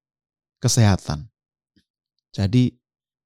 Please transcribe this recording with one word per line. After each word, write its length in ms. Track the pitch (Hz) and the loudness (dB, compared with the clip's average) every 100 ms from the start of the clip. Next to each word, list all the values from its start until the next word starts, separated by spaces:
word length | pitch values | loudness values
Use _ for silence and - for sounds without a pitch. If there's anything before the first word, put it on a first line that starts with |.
| _ _ _ _ _ _ | _ _ _ _ _ _
kesehatan. 720 | 127 123 104 90 - 76 - _ _ _ _ _ _ _ _ _ _ | -4 2 2 0 -4 -12 -12 _ _ _ _ _ _ _ _ _ _
Jadi, 400 | - 95 123 120 - _ _ _ _ | -6 -2 0 0 -4 _ _ _ _